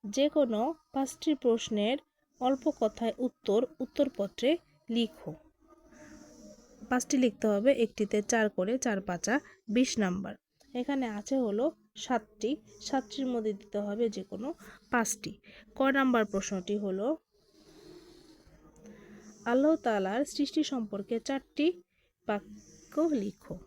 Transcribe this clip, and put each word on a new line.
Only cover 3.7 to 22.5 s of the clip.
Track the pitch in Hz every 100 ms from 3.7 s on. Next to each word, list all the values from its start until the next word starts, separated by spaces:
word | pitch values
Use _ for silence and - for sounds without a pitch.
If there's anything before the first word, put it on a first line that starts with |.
| -
উত্তরপত্রে | 254 - 269 - 196 - 247 339 _ _ -
লিখো। | 233 220 - - - _ _ _ - _ - 311 - - - - - - - 214
পাঁচটি | 247 - 277
লিখতে | 254 - 220
হবে, | 202 240
একটিতে | 277 226 - 208 208
চার | 208 233 214
করে, | - 185 254
চার | 247 196
পাঁচা | 190 175 185 269 - - -
বিশ | 220 254 233
নাম্বার। | 196 185 196 202 _ _ _
এখানে | 247 247 277 247
আছে | 208 - 269
হলো | 233 202 294 - _ -
সাতটি, | - 240 - _ 220 302 - -
সাতটির | - 269 262 - 254
মধ্যে | 240 214
দিতে | 202 - 208
হবে | 208 208 233
যে | 208
কোনো | 190 196 254 339 - - _
পাঁচটি। | 247 220 - - - - - -
ক | -
নাম্বার | 269 277 262 240
প্রশ্নটি | 214 196 - 196 180 208
হলো, | 202 190 226 320 _ _ _ _ - - - 359 - - - - - - - - - - - - - -
আল্লাহ | - 247 294 320
তাআলার | 240 214 190 220
সৃষ্টি | 285 - 285 -
সম্পর্কে | 294 262 214 202 196 226
চারটি | - 269 - - 311 349 _ _ _ _ -
বাক্য | 208 -